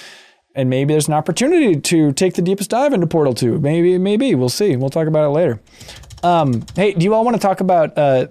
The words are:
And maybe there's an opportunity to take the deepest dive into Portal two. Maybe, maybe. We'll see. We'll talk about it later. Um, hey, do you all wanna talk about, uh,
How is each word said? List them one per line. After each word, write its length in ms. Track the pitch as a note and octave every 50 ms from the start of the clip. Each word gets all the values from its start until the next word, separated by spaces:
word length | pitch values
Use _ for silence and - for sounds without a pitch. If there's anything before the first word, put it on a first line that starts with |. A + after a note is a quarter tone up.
| - - - - - _ _ _ _ _ -
And 140 | C3+ C3+ B2+
maybe 220 | C3 C3 C#3 C#3+ D3+
there's 140 | D#3 C#3+ D#3
an 60 | D3+
opportunity 640 | D3+ D3+ - E3 - A#3 D4 F4+ E4+ D4+ G#3+ E3 C#3
to 320 | - - F3 D#3+ D3+ D3
take 220 | C#3 - F#3+ F#3 -
the 80 | -
deepest 280 | F3 F3+ G3 G3 G3 -
dive 220 | A3 A#3+ C#4 D4
into 140 | C#4 F#3+ E3+
Portal 280 | D#3+ - E3 D3 C3+ A#2+
two. 240 | - C3 A#2+ A2+ D3+
Maybe, 360 | C#3+ C#3+ D#3 E3+ E3+ F3+ F#3 F3+
maybe. 360 | F#3 G3 G#3 A3 C#4 C4+ F#3
We'll 140 | B2+ B2+ B2
see. 280 | - - G#3 G3+ C#3+
We'll 140 | B2 C3 C3+
talk 160 | - E3 D#3+
about 200 | D#3 D#3 D3+ D3+
it 40 | D3
later. 300 | C#3 D#3 F3+ C#3+ A#2 G#2+ _ _ - - - - - - - - - - -
Um, 400 | F3 F3 E3 D#3 C3+ A#2+ A2+ - - -
hey, 180 | E3+ G3 G#3+ -
do 100 | E3 E3
you 100 | G3+ A3
all 100 | A3 A3+
wanna 140 | B3 A#3 G3+
talk 220 | - G3 F#3+ -
about, 360 | G3 F#3 F3+ E3+ D#3 - -
uh, 300 | D#3 D3 C#3 C3 B2+ - -